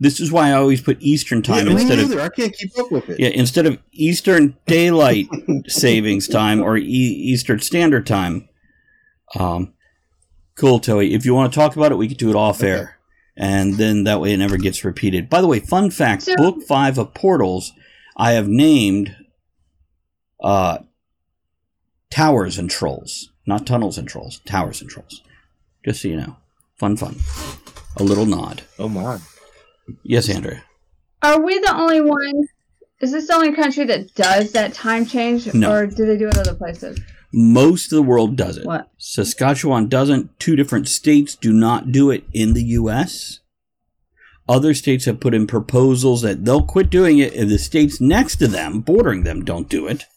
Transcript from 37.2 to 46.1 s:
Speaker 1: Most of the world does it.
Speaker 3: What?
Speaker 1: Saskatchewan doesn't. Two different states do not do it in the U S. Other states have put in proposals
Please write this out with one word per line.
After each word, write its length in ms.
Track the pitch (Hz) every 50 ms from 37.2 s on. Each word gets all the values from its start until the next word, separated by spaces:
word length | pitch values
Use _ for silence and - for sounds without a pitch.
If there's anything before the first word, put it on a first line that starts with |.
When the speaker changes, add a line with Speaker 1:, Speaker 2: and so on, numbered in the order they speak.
| _ _ -
Speaker 1:
Most 500 | 117 117 113 117 127 135 160 180 170 - - 160
of 40 |
the 60 | 156 147
world 340 | 127 120 120 113 107 131
does 200 | 123 90 90 95
it. 80 | - -
Speaker 3:
What? 280 | 170 165 156 - _ _
Speaker 1:
Saskatchewan 920 | - - - - - 101 - - - - 135 143 127 - 151 135 117 107 104
doesn't. 500 | - 127 139 143 143 127 - - _ -
Two 160 | - - 160
different 320 | 135 143 - 131 113 -
states 480 | - - - - 156 151 143 143 143 -
do 180 | - - 113 107
not 380 | 110 113 113 120 - - 131
do 180 | 127 135 139 139 123
it 100 | - - - -
in 200 | 113 110 110 113
the 100 | 117 117
U 260 | 117 117 117 113 110
S. 520 | 107 127 165 180 - - - - - - _ _ _ _ _ _ _ _ _ _ _ _ _ _ _ _ _ _ _ _ _ -
Other 240 | 123 131 139 156 147
states 340 | - - 147 131 127 127
have 120 | 127 110 -
put 160 | - 131 117
in 140 | 110 107 107
proposals 760 | 117 113 104 - - 123 127 135 131 123 123 135